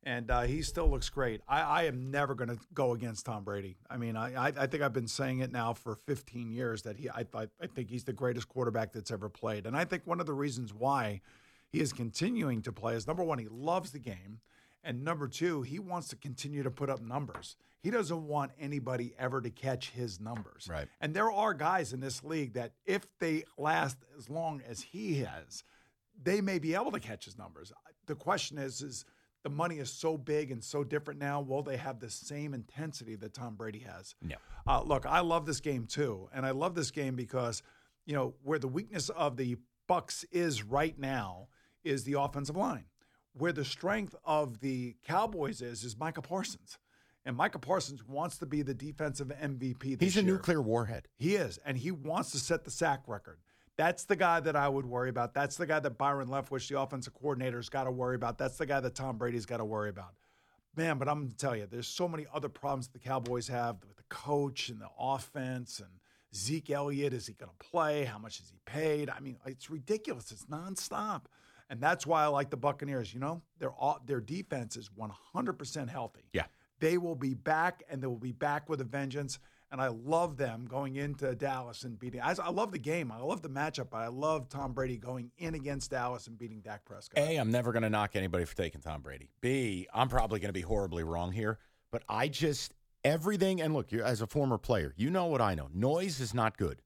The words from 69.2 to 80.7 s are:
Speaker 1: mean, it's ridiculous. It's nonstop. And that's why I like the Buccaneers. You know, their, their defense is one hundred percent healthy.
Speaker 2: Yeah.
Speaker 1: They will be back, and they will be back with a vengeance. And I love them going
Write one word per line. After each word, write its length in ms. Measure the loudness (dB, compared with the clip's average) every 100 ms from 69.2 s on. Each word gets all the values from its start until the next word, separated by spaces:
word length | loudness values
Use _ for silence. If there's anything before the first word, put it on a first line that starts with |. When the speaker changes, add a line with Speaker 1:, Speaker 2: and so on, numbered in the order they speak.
Speaker 1:
mean, 180 | -8 -10 -12
it's 240 | -12 -10
ridiculous. 640 | -10 -2 -2 0 -6 -8
It's 120 | -14
nonstop. 800 | -10 -10 -6 -8 -6 -4 -2 -4 -8 _ -20 -20 _
And 100 | 0
that's 240 | 2 2
why 180 | 4 6
I 40 | 6
like 240 | 4 2
the 80 | 0
Buccaneers. 560 | 0 0 -2 -2 -4
You 60 | -4
know, 200 | -4 -4 -10 _
their, 120 | -6 0 2 2
their 160 | 2 -2
defense 560 | 0 -6 -2 -4 -4 -8
is 140 | -12
one 160 | -8 -8 -8 -8
hundred 220 | 0 0
percent 340 | 0 -4 -4 -4
healthy. 400 | -4 -6 -10 -4
Speaker 2:
Yeah. 100 | -2 -2 _ _ _
Speaker 1:
They 180 | 4 4
will 160 | 2
be 180 | 0 0
back, 500 | 0 2 4 4 0 -8
and 140 | -4
they 40 | -2
will 120 | -2
be 140 | -4
back 360 | -2 0 0 0
with 140 | -2
a 20 |
vengeance. 540 | -2 -2 -2 -4 -4 -6 -12 _ _
And 100 | 0
I 80 | 0
love 480 | 0 2 4 4 2
them 300 | -2 -2
going 280 | -6